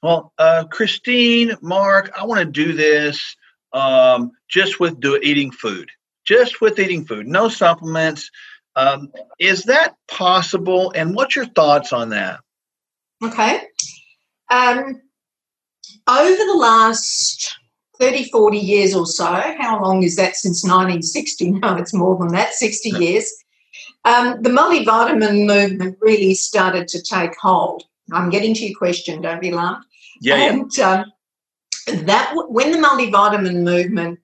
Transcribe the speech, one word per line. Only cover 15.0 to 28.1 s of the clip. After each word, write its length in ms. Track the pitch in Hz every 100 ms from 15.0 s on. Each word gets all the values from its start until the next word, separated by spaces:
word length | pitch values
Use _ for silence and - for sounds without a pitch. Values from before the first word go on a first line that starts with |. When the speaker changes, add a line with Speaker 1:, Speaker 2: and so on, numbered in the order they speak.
| _ _ _ _ _ _ _ _ - _ -
Speaker 2:
over 280 | 254 330 370
the 200 | 415 359
last 1000 | 233 226 226 226 - - - - - - _ _ _ _
thirty, 200 | 254 269 247
forty 280 | 233 214 208
years 360 | 185 202 190
or 120 | 185 170
so. 180 | - 170 180 277 320
How 240 | 247 214
long 200 | 190 190
is 140 | 180 175
that 200 | 185 -
since 280 | 196 170
nineteen 380 | 190 185 185 175
sixty? 480 | 165 294 311 - 180
<laughs> 120 | 190
No, 140 | 214 180
it's 180 | 175
more 220 | 202 180 180
than 100 | 170
that, 240 | 175 226
sixty 360 | - 233 - 226
Speaker 1:
Yeah. 80 | 180
Speaker 2:
years. 340 | 170 190 - - _ _ _ - - _
Um, 380 | - 240 247 226
the 80 | 233
multivitamin 960 | 247 339 339 214 226 233 277 214 208 208
movement 500 | 202 196 185 185 190
really 340 | 214 214 190
started 520 | 190 - - 185 180 175
to 140 | 175
take 300 | - 190 165 -
hold. 440 | 190 175 - - - _ -